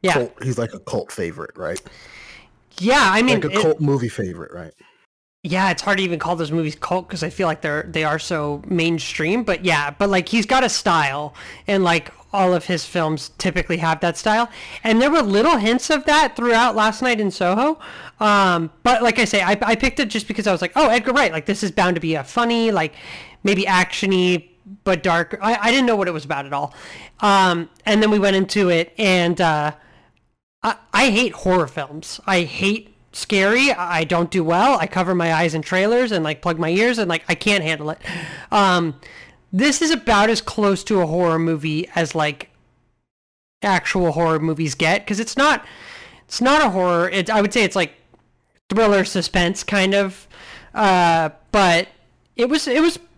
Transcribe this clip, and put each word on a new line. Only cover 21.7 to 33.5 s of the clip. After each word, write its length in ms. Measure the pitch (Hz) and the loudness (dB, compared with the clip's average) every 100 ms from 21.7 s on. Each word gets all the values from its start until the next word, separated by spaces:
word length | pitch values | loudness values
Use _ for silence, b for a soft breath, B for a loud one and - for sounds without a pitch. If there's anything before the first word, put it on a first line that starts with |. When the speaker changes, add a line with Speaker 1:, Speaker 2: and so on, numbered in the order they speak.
Speaker 1:
bound 240 | 190 180 175 | 0 0 0
to 40 | |
be 140 | 160 | -2
a 100 | 156 | -4
funny, 460 | 131 - 233 233 226 | -4 -2 0 0 0
like, 240 | 196 160 - B B B B | 0 -4 -8 B B B B
maybe 240 | 202 196 196 | -2 0 2
action-y, 840 | 185 180 - 196 190 180 180 - _ - 196 | 2 0 -2 0 2 2 0 -4 _ -20 -8
but 180 | - 180 | -2 0
dark." 340 | 185 170 165 - | 2 0 0 -4
I, 140 | 196 226 | -2 0
I 140 | 214 | 0
didn't 140 | 262 247 | 2 2
know 100 | 214 | 2
what 120 | 185 | 0
it 40 | |
was 120 | 160 | -4
about 220 | 139 147 139 | -6 -8 -6
at 60 | |
all. 200 | 139 147 B B B B _ | -6 -6 B B B B _
Um, 480 | 208 196 185 170 165 _ | 2 4 4 0 -4 _
and 160 | - 214 | 0 2
then 100 | 214 | 2
we 80 | 208 | 2
went 180 | 202 190 | 2 2
into 340 | 196 208 185 | 0 0 2
it, 240 | 170 170 - | 2 0 -2
and, 440 | 208 185 170 175 | 0 2 2 2
uh, 320 | 170 151 151 151 b b b _ _ _ _ _ | 0 0 -2 -6 b b b _ _ _ _ _
I, 140 | 220 208 _ | -6 -6 _
I 160 | 202 262 | 0 2
hate 220 | 208 247 | 2 0
horror 340 | - 185 180 143 | -2 2 2 2
films. 540 | 156 139 147 - - - | -4 -10 -12 -14 -12 -2
I 160 | 185 | 0
hate 520 | 165 180 190 220 - _ _ | 0 -2 -2 -2 -6 _ _
scary. 600 | - - 202 196 | -14 -2 2 2